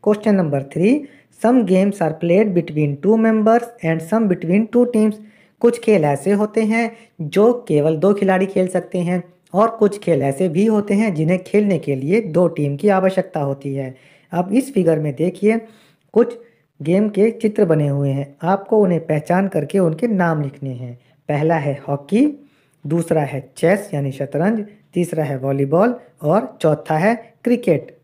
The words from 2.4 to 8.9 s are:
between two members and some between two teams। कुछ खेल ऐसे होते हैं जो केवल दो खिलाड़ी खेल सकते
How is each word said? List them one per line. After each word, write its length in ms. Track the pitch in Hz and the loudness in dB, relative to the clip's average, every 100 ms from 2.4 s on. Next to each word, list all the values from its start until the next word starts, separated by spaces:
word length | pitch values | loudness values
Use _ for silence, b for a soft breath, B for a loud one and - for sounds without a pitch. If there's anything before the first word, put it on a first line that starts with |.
| 214 175 | 4 0
between 380 | 165 151 147 139 190 | -2 -2 -2 0 0
two 100 | 226 | 2
members 420 | 220 220 214 233 233 - | 2 2 4 2 0 -6
and 220 | 160 160 160 | -2 -2 -2
some 180 | 220 214 | 0 0
between 340 | 180 160 196 220 240 | 0 0 0 2 2
two 80 | 247 220 | 2 2
teams। 180 | 214 208 B B B B | 0 -2 B B B B
कुछ 180 | 240 233 | 0 2
खेल 240 | - 208 | 2 2
ऐसे 280 | 151 143 190 | 2 0 0
होते 300 | 202 214 226 | 0 0 -2
हैं 260 | 220 226 233 226 B _ | 0 0 -2 -6 B _
जो 320 | 151 185 220 240 - | -4 2 2 2 0
केवल 280 | 147 151 160 | 2 2 2
दो 160 | 185 | 2
खिलाड़ी 320 | 202 196 185 190 | 2 2 0 0
खेल 200 | 190 185 | 0 -2
सकते 300 | 185 175 | -2 -4